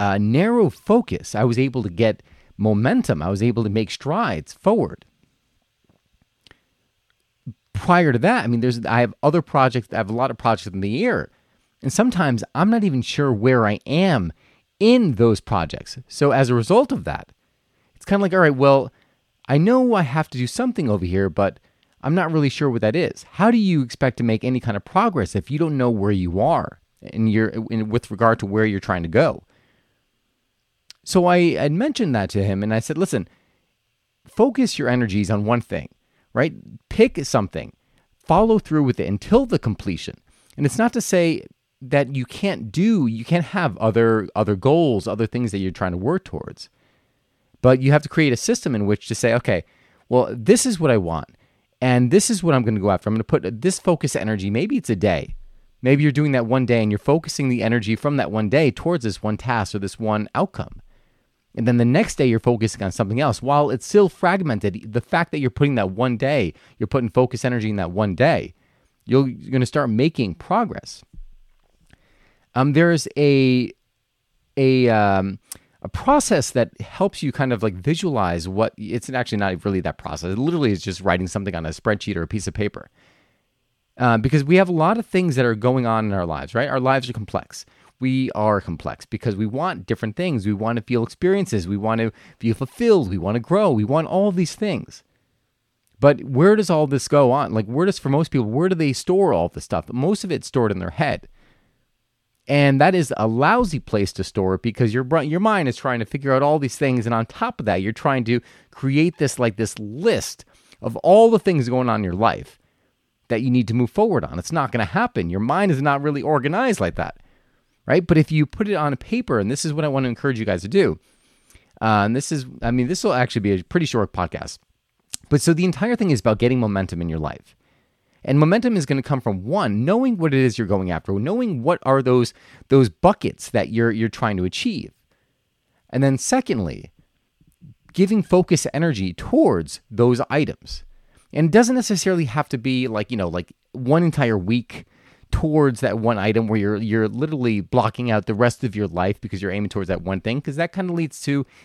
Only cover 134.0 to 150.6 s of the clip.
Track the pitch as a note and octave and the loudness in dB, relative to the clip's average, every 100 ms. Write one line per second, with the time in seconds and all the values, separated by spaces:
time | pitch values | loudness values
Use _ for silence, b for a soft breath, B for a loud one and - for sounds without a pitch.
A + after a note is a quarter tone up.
134 | A2 - A#2 G2 F#2 - B3+ F#3 - - | -2 -2 -2 0 -2 -2 -4 -4 -8 -16
135 | _ _ _ _ _ _ _ _ _ B2+ | _ _ _ _ _ _ _ _ _ 0
136 | C#3 C3+ - B3+ B3 C3+ E2+ G2 - _ | 0 0 0 -2 0 -2 -4 -6 -14 _
137 | _ _ _ _ _ _ - - _ - | _ _ _ _ _ _ -20 -20 _ 0
138 | F#3+ G#3+ - F3+ F3+ F3+ C3+ C#3+ E3 A2+ | 2 2 2 2 4 0 0 -2 -2 -2
139 | F#2+ - - C4+ C4 F#2+ D#2+ - _ G#2+ | -4 -6 -2 2 4 2 -2 -10 _ 2
140 | A#2+ B2 - C#3+ D3 - - - - - | 2 2 0 -2 -2 -6 -14 -14 -16 -20
141 | _ _ _ - D#3+ G3 A#3+ B3+ - G3 | _ _ _ 0 4 6 4 2 -2 -2
142 | F#3+ F3+ D3 C3 D3 C3 C3 B2+ B2 G#2+ | 0 0 0 -2 -4 -4 -2 -2 -2 -4
143 | G#2 A#2 F2 F2 F2 _ _ - B2 D#3 | -4 -4 -4 -4 -8 _ _ -8 0 2
144 | E3+ D3 B2 G#2+ F2+ A#2+ - - - b | 2 2 0 0 0 -2 -2 -12 -20 b
145 | b b b - D#3+ D3+ C#3+ A#2 B2+ G#2+ | b b b -2 2 4 2 2 -2 0
146 | A2 A2 G2+ A2 A2 A2 G2+ G#2 A2 A2 | 0 0 2 2 2 0 0 -2 0 0
147 | G#2+ A2+ D#3 D3+ B2 G#2+ E2+ B2+ G#2+ - | 0 -2 -4 -2 0 0 0 0 0 -2
148 | B2 G#2+ G2 G#2 A#2+ - A#2+ G2+ G2 E2+ | -2 0 0 2 0 0 -4 -4 -4 -2
149 | F#2 G#2 G#2 F#2+ G2 G2+ G#2 G#2 F#2 F2+ | -2 -2 -8 -8 -6 -4 -4 -4 -4 -4
150 | E2+ F#2+ G#2+ B2+ D#3 C#3+ | -4 -4 -4 -4 -6 -6